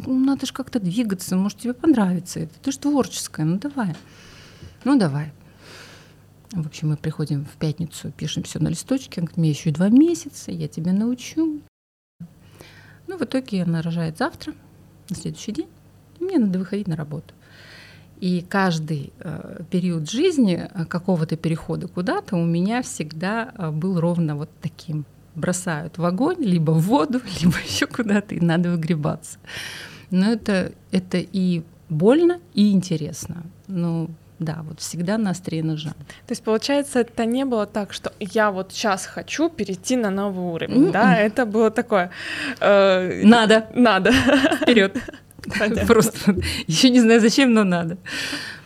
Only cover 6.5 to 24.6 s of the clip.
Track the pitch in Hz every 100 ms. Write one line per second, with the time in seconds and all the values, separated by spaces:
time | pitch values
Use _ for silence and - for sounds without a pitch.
6.5 | 180 151 - 151 151 160 - 147 143 143
7.5 | - 156 147 160 - 156 - 151 - -
8.5 | - 156 165 - 262 - - 170 - 156
9.5 | 143 165 147 196 254 339 330 285 - -
10.5 | 175 151 - 170 196 233 247 - 320 320
11.5 | 294 - _ _ _ _ - 175 - -
12.5 | - - - - - - 370 233 262 262
13.5 | 190 175 165 165 170 165 160 302 - 311
14.5 | - - - - _ - 180 160 156 -
15.5 | 240 - _ _ _ _ - 370 339 208
16.5 | 180 190 202 190 160 147 151 - - -
17.5 | - - - - - - - 185 180 180
18.5 | 196 190 160 156 147 139 - 170 - -
19.5 | - 156 180 180 165 151 226 370 302 202
20.5 | 170 - 185 160 175 196 170 160 160 160
21.5 | 160 - 156 170 180 185 359 - 170 170
22.5 | 170 190 240 247 - 156 156 185 226 220
23.5 | - 160 156 190 175 170 170 156 147 156
24.5 | -